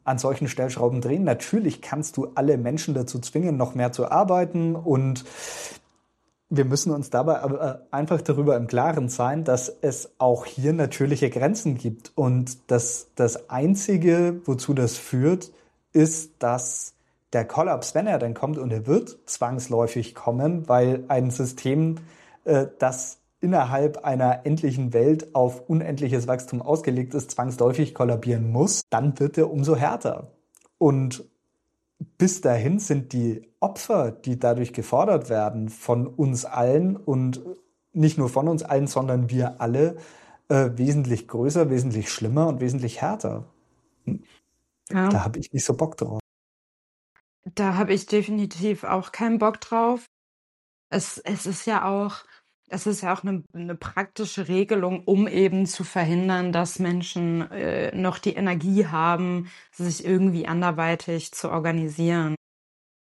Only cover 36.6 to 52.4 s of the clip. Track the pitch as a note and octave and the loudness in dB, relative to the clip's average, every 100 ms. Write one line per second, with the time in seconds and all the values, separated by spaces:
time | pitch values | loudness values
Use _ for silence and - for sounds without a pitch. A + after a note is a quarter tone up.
36.6 | B2 D3 F#3 G3 - C3 B2+ B2+ - - | 4 4 2 0 0 0 0 -2 -8 -14
37.6 | _ _ _ D#3+ D3+ D#3 B2+ C3 D#3 D#3+ | _ _ _ 2 4 4 0 2 2 0
38.6 | - C#3 C#3 C#3 C3 B2+ A#2+ B2+ B2 - | 0 0 0 -2 0 0 0 0 -2 -2
39.6 | A#2 B2+ D#3+ E3 - - - - - C#3 | -2 2 2 0 -14 -20 -20 -10 0 2
40.6 | B2 A#2 C3 D3 B2+ A#2 - A#2 C3 E3 | 2 2 2 2 0 -2 -4 -2 0 2
41.6 | D3+ C3 C3 A2 G2+ - A2 C#3 E3 C3 | 2 2 0 -2 -4 -4 0 2 2 0
42.6 | B2+ C3 A#2+ - D3 G#3+ - A2+ - _ | -2 -2 -4 -4 -4 -4 -6 -8 -12 _
43.6 | _ _ _ _ - F#3+ - _ _ _ | _ _ _ _ -8 -8 -10 _ _ _
44.6 | _ _ - F#2+ F#2+ G2+ A2 A2+ - C3+ | _ _ -6 0 2 2 0 -6 -6 -4
45.6 | - - D#3+ - - A2 - _ _ _ | 0 0 -2 -4 -6 -8 -12 _ _ _
46.6 | _ _ _ _ _ _ _ _ F#3 F3 | _ _ _ _ _ _ _ _ -10 -2
47.6 | G3 F3+ G3+ G3 - G#3 G#3 G#3 G3+ E3 | 0 2 2 0 0 0 0 -2 -4 -2
48.6 | G#3 G3+ - F#3+ F3+ - A3+ A3+ A3 G#3+ | -2 -2 -2 -4 -4 -4 0 2 0 -2
49.6 | - A3+ A#3 B3 - _ _ _ _ _ | -4 0 0 0 -6 _ _ _ _ _
50.6 | _ _ _ G3 - - - G3 F3 E3+ | _ _ _ -4 -4 -8 -8 -6 -6 -6
51.6 | - G#3 F#3+ G3 G3+ - - - | -2 0 0 -2 -4 -8 -18 -20